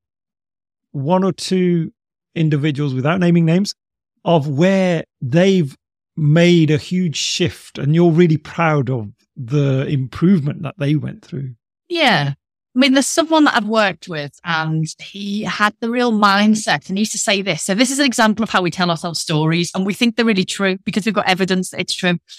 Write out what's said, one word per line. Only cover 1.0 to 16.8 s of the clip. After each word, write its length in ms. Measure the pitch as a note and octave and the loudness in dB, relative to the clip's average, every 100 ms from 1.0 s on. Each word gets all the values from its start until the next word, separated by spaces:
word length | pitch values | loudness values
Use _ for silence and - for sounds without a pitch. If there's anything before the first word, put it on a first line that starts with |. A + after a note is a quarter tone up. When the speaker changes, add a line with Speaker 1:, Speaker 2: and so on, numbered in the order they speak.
| C3+ F#3 F#3+ | -2 0 0
Speaker 1:
or 80 | |
two 580 | - - F#3+ F3+ E3+ D#3+ - _ _ _ | -2 -2 0 2 0 -2 -10 _ _ _
individuals, 600 | E3 D#3 D3 D#3 C#3 D3 | -2 0 0 0 -2 -4
without 260 | B2+ C#3 F#3 | -2 -2 2
naming 240 | F3 E3+ | 2 4
names, 320 | D#3+ F3 G#3 - _ _ _ _ | 4 2 0 -8 _ _ _ _
of 240 | - E3+ C#3+ | 0 0 2
where 560 | C3+ F3+ G3 F#3 D#3+ - - | 2 2 2 2 0 -4 -10
they've 540 | C3 D#3 F#3+ F#3+ C#3 - _ _ _ - | 0 2 4 4 0 -4 _ _ _ -2
made 520 | D3+ D#3+ F3 F3 D3+ | 2 4 6 6 4
a 60 | D3+ | 2
huge 400 | - F3+ F3+ C#3 | -2 -2 -2 -4
shift 640 | - - E3+ - - - | -4 -2 -4 -4 -14 -6
and 180 | C#3 E3 | 0 4
you're 160 | F3 | 4
really 240 | D#3+ F3 D#3 | 6 4 2
proud 540 | - - E3 D3+ B2 | -4 -2 0 0 -2
of 180 | C3 G#2 - _ - | -4 -6 -14 _ -14
the 480 | A#2 D3 C#3 C3 C#3 | -4 0 0 0 -2
improvement 760 | C#3+ C3 - E3+ F#3+ C#3+ - | -2 -4 0 2 2 0 -6
that 120 | C3+ - | -8 -6
they 180 | C#3+ D3+ | -2 -2
went 280 | B2+ - | -4 -12
through? 300 | - C#3 C3+ A#2+ _ _ - | -12 -10 -10 -12 _ _ -8
Speaker 2:
Yeah. 460 | E4+ C4+ F3 C#3 C#3 _ _ _ B3 | 0 2 2 0 -6 _ _ _ 0
I 40 | |
mean, 120 | C4+ | 2
there's 160 | C4+ C4 | 2 2
someone 380 | - D#4+ D#4+ D4 | 0 2 4 2
that 100 | - | 0
I've 100 | G#3+ | -2
worked 440 | A3 G3+ - - | 0 0 -2 -10
with 280 | D#3 C#3+ - | -8 -8 -10
and 420 | F3 D#3+ D#3+ D#3+ D#3 - | -6 -4 -2 -2 -4 -8
he 440 | - G3 G3+ G#3 | -16 -10 -6 -6
had 300 | G#3 - G#3+ - | -4 -2 -2 -2
the 100 | A#3 | -4
real 220 | A#3+ B3 | -2 0
mindset, 800 | G#3+ G#3 G3 G#3+ G#3+ G#3+ D3 | 2 2 2 4 2 0 -4